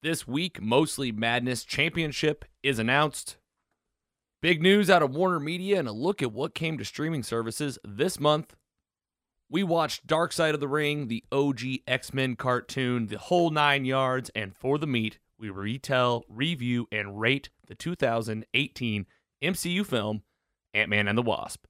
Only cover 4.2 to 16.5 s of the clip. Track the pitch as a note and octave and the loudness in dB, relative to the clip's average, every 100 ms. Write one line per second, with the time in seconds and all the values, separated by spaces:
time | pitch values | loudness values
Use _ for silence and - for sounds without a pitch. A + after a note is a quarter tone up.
4.2 | _ _ D#3+ E3+ E3+ G3+ F#3+ F#3 D3 C3 | _ _ 0 4 6 6 8 6 6 2
5.2 | F#3 F3 C#3+ F3 F#3 G3+ C3+ G#2+ D3+ G3+ | 2 2 -2 -4 0 0 0 -2 -2 0
6.2 | C3 A2+ C#3+ - D#3+ D#3 G2 - D#3 D#3+ | -2 -2 -6 -4 -4 -4 -8 -6 -4 -4
7.2 | G#2+ A#2 A2+ A2+ D3 B2 - G2+ E3+ - | -2 -4 -4 -4 -6 -6 -12 -2 -2 2
8.2 | D3 D3+ - - _ _ _ _ _ _ | 2 2 0 -16 _ _ _ _ _ _
9.2 | _ _ _ E3 G3 E3 D#3 - - D#3 | _ _ _ -2 2 2 2 -2 0 0
10.2 | E3+ - D#3+ D3+ C#3 D3 D3 D3 C3 A2+ | 0 2 2 2 0 0 2 0 -2 -4
11.2 | - C3+ C#3+ B2+ B2+ C3 - B2+ - C3+ | -2 2 2 2 -2 -4 -2 -2 -2 -2
12.2 | C3 A#2+ B2+ B2 - - B2+ B2 A2 G#2 | -2 -2 0 0 -2 -4 0 0 -2 -8
13.2 | - F3+ E3+ D#3 D3 C#3+ C3 C3+ C3 B2+ | 0 2 2 2 2 2 2 0 0 -2
14.2 | B2 - G2+ G2 B2+ D3+ D3+ A#2+ A2 - | -4 -6 -6 -6 -2 0 0 0 -2 -6
15.2 | _ _ G#2+ F#2+ G2+ C3 - C3 B2 A#2+ | _ _ -12 -8 -6 -6 -2 0 2 0
16.2 | - G#2+ C#3+ | -6 -4 -2